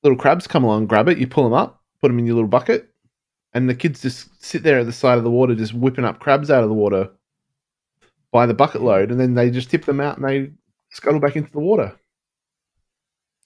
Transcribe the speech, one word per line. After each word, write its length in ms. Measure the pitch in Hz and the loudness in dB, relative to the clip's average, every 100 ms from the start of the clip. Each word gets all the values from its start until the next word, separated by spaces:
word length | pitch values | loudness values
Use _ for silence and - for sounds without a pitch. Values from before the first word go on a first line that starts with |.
Little 140 | 147 127 | 2 4
crabs 300 | 143 175 - | 2 0 0
come 180 | 160 | 0
along, 220 | 120 107 107 | 0 0 2
grab 200 | 110 156 | 2 2
it, 100 | 170 | 0
you 80 | 127 | -2
pull 180 | - | 0
'em 80 | 123 | 2
up, 300 | 123 - _ _ _ | 0 -2 _ _ _
put 100 | 139 | -2
'em 80 | 120 | 0
in 60 | |
your 100 | 117 | 0
little 140 | 117 110 | 0 2
bucket, 400 | 117 - 233 - _ _ _ _ _ _ | 0 0 -2 -4 _ _ _ _ _ _
and 160 | 120 127 | -4 -2
the 60 | |
kids 260 | 123 170 123 | -2 -4 -4
just 420 | 131 123 - _ | -8 -8 -20 _
sit 200 | - 160 | -10 -2
there 160 | 156 135 | 2 2
at 80 | 117 | 0
the 60 | |
side 260 | 117 131 123 | 0 2 2
of 40 | |
the 60 | 117 | 2
water 240 | 120 127 | 0 2
just 200 | 113 107 | 0 -4
whipping 320 | 120 131 127 120 | -2 -2 -2 -6
up 120 | - | -4
crabs 320 | - 143 147 | 0 0 2
out 120 | 135 | 2
of 80 | 110 | 2
the 40 | |
water 360 | 110 104 95 98 _ _ _ _ _ _ _ _ _ _ _ _ | 0 0 0 -4 _ _ _ _ _ _ _ _ _ _ _ _
by 160 | 120 120 | 0 2
the 80 | |
bucket 260 | 107 151 - | 2 0 0
load, 300 | 120 95 101 | 0 2 2
and 100 | 123 | 0
then 140 | 127 | 0
they 160 | 123 123 | 2 0
just 180 | 123 127 | 0 -4
tip 140 | 160 | -4
them 160 | - 139 | -2 -4
out 160 | 143 - | -4 -4
and 100 | 135 | -4
they 240 | 139 139 156 _ _ _ | -4 -6 -14 _ _ _
scuttle 300 | - - 147 | -6 -2 0
back 160 | 143 156 | 0 -2
into 160 | 151 | -8
the 80 | 147 | -6
water. 340 | 165 208 101 - _ _ _ _ _ _ _ _ _ _ _ _ _ _ | -2 0 -2 -10 _ _ _ _ _ _ _ _ _ _ _ _ _ _